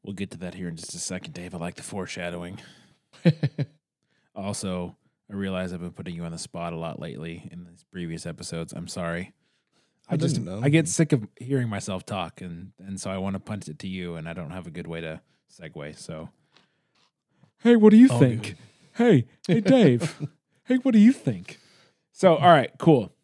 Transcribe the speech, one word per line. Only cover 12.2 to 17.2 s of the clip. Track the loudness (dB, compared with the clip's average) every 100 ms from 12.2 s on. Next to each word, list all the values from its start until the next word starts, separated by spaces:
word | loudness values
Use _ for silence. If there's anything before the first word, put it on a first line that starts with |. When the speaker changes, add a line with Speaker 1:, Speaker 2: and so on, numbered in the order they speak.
| -8 -12
Speaker 1:
and, | -14 -14 -16 _
and | -14 -12
so | -8
I | -6
wanna | -6 -6
punt | -8 -10 -10
it | -12
to | -10
you, | -10 -8 -10
and | -10
I |
don't | -12 -12
have | -12 -14
a |
good | -14 -10
way | -10
to | -10 -12 _ _ _
segue, | _ -18 -14 -14 -16
so. | -16 -14 -14 _ _ _ _ _ _ _ _ _